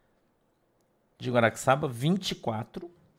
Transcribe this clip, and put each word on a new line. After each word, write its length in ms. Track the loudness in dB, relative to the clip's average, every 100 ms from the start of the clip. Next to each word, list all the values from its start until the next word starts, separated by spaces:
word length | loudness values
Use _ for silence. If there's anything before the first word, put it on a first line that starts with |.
| _ _ _ _ _ _ _ _ _ _ _ -12
de 140 | -2
Guaraxaba, 560 | 4 4 2 2 2 2
vinte 440 | -2 0 0 -2
e 40 | -6
quatro. 560 | -6 -6 -6 -12 -16 -20 _